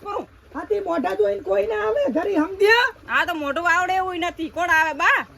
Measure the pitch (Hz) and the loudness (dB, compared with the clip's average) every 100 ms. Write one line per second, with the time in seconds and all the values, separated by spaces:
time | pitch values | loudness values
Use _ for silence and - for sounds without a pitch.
0 | 403 403 - - - 277 349 202 381 339 | -8 -8 -10 -16 -14 -12 -4 -4 -2 -2
1 | 349 196 208 202 - 202 208 208 214 294 | -2 0 0 0 0 0 0 -2 0 0
2 | 285 285 392 359 320 392 415 466 508 - | 0 0 0 0 -2 2 4 6 4 -4
3 | - 247 320 330 285 277 339 339 359 381 | -4 -2 -2 -2 -4 -2 0 2 2 0
4 | 370 359 349 339 320 - 349 320 320 285 | -2 -4 -6 -6 -8 -4 2 2 2 2
5 | 370 539 - | 2 2 0